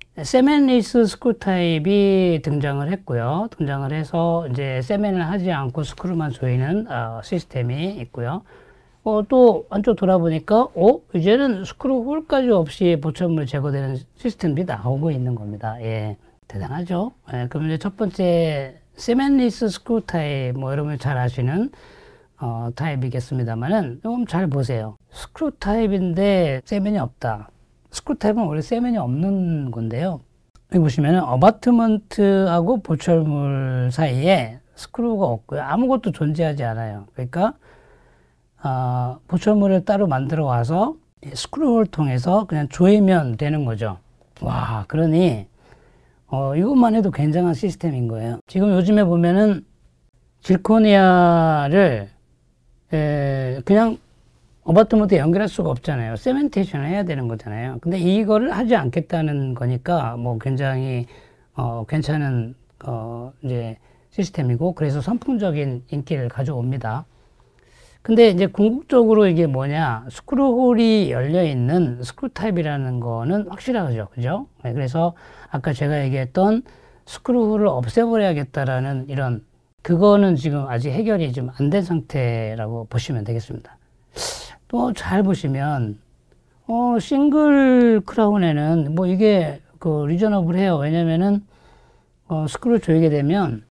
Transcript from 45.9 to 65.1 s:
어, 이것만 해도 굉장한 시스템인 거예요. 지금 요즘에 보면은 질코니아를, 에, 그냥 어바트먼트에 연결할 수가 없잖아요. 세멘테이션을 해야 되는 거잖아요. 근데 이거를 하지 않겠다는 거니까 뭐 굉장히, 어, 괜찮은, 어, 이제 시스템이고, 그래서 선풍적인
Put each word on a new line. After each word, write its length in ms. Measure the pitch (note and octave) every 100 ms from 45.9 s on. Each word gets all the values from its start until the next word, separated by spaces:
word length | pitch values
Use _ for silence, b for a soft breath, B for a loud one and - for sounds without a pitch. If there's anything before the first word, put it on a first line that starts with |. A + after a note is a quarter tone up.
| b b b b
어, 280 | C3 C3+ D3
이것만 380 | G#3 C4+ A#3
해도 160 | A3 G3
굉장한 420 | - D3+ D#3+ F3
시스템인 560 | D#3 G3 - E3+ C3 A#2
거예요. 320 | A2+ A2+ - -
지금 240 | F#3+ G#3
요즘에 320 | F#3 F3+ G#3
보면은 640 | F#3 E3+ E3+ F#3+ G#3 F#3 - _ _ _ _ _ _ _
질코니아를, 1700 | - F3+ - A3+ G#3+ G3 F#3+ F3+ F3 E3+ D#3+ D3+ C#3+ F#3 F3+ A2+ G2+ _ _ _ _ _ _ _ -
에, 640 | D#3 D3+ D3 C#3 C3+ B2+ C3 B2
그냥 320 | G#3 A3+ A3+ _ _ _ _ _ _
어바트먼트에 540 | - F3 A3 A3 G#3 F#3
연결할 300 | D3+ E3+ G#3
수가 220 | - D#3+
없잖아요. 460 | B2 - C3 A2+ A2+
세멘테이션을 720 | B3+ C4 D4 G3 F#3+ D3 C#3+
해야 160 | G3
되는 240 | F3+ C#3 A#2+
거잖아요. 520 | A2+ G#2+ G#2+ B2+ A#2+
근데 180 | E3 F#3
이거를 540 | F3 G3+ G#3+ G#3+ C4
하지 240 | D4+ A#3+ A3
않겠다는 800 | B2 E3+ D#3+ E3+ D#3 C#3+ C3+
거니까 640 | B2 B2 B2+ E3+ E3+ A2+ A#2+
뭐 220 | A#2+ A2+
굉장히, 680 | C3+ C3 C#3 C3 C3 B2 B2 b b b b
어, 300 | - A#2+ A#2 A2
괜찮은, 640 | D#3 D3 D3+ C#3 B2 A2+ B2+ _ _
어, 480 | - A#2 A2+ A#2 B2 -
이제 340 | C3+ B2 A2+ A2 b b b
시스템이고, 640 | - F#3 - B2+ A#2+ F3
그래서 260 | - D3+ C#3+
선풍적인 840 | D3+